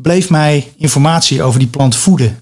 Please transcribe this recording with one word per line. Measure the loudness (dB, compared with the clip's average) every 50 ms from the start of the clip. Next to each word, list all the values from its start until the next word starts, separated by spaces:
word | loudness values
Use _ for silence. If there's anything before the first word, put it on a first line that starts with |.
| -4
bleef | -2 0 0 0 0
mij | 0 0 2 2 0 -2 -4 -6 -10
informatie | -6 -4 -2 0 2 2 2 2 0 0 -2 -2 -2 -2
over | 0 0 0
die | 0 -2
plant | 0 0 0 0 0
voeden. | 0 2 2 2 2 2 -2 -2 -6